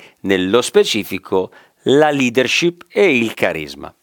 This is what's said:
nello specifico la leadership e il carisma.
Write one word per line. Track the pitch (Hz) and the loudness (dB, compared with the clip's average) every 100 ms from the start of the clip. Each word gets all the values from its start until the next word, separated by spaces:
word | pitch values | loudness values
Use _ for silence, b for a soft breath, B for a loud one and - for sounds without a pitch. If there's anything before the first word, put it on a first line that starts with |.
| B B | B B
nello | 95 95 92 117 | -2 0 2 0
specifico | 120 208 202 110 95 95 - 95 92 b b b - | 2 0 0 -2 -6 -10 -4 -4 -4 b b b 0
la | 139 151 | 2 2
leadership | 143 123 117 117 - 170 170 - | 2 0 0 0 0 -2 -4 -6
e | 220 202 127 | 0 2 2
il | 113 | -2
carisma. | - 98 82 73 71 76 _ | -2 -2 -4 -10 -14 -18 _